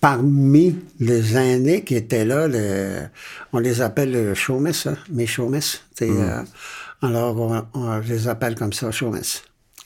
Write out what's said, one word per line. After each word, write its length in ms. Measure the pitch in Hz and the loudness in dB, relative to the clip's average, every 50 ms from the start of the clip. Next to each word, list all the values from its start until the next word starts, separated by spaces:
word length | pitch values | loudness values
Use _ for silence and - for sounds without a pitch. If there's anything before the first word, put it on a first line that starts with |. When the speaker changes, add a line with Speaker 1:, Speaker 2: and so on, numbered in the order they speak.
Speaker 1:
parmi 760 | - 143 135 117 131 143 143 139 135 135 143 151 175 180 160 180 - - - - | 4 4 4 4 4 4 4 6 6 8 8 8 8 6 2 0 -6 -12 -6 -2
les 380 | 117 117 120 117 110 107 113 | 0 2 2 2 2 2 2
aînés 480 | 131 131 127 127 127 127 151 180 208 - | 4 4 4 4 4 4 2 2 0 0
qui 100 | - 127 | 0 -2
étaient 300 | 113 113 113 127 113 107 | -2 0 0 0 0 2
là. 240 | 113 135 147 165 151 | 2 2 2 2 0
Le, 540 | 123 110 104 101 95 98 98 98 92 - - - - - - - - - - - | 0 0 0 0 0 -2 -2 -4 -4 -6 -8 -10 -14 -18 -20 -18 -18 -18 -10 -4
on 60 | - 120 | -2 0
les 200 | 117 127 117 120 | 0 0 0 0
appelle, 340 | 123 104 - 143 139 131 127 | 0 -2 0 0 0 0 0
euh, 180 | 120 110 101 95 | 0 0 0 0
chômesses, 540 | - - - 131 131 147 170 151 - - 147 | -2 -2 -2 -2 0 0 -2 -2 -2 -4 -6
hein, 100 | 147 - - - | -6 -8 -8 -6
mes 160 | 156 120 117 110 | -4 -4 -4 -4
chômesses. 540 | - 131 120 120 139 151 - - - - - _ - | -4 -4 -4 -2 -2 -2 -4 -4 -6 -8 -12 _ -8
C'est, 160 | - 123 113 | -4 -2 0
Speaker 2:
Hmm. 60 | 101 101 | 0 0
Speaker 1:
euh, 220 | 98 90 113 117 - - - - - - - - - - - - | 0 0 -2 -4 -8 -10 -14 -18 -18 -16 -16 -16 -18 -20 -8 -4
alors, 360 | 139 123 117 117 120 120 110 113 | -2 -2 0 0 0 0 -2 -2
on, 240 | 117 113 117 110 113 - - | -2 -2 -2 -4 -6 -6 -8
on, 280 | 135 120 113 110 110 | -6 -4 -4 -4 -4
je 100 | 110 117 | -4 -4
les 140 | 117 113 110 123 | -4 -2 -2 -2
appelle 280 | 113 113 131 117 113 | -2 -2 -4 -4 -4
comme 160 | - 117 104 | -4 -4 -4
ça, 180 | - - 123 117 | -4 -4 -6 -6
chômesses. 540 | 110 - 127 113 104 - - - - - - _ _ _ _ _ _ - - | -4 -4 -4 -4 -4 -4 -6 -6 -8 -10 -12 _ _ _ _ _ _ -20 -10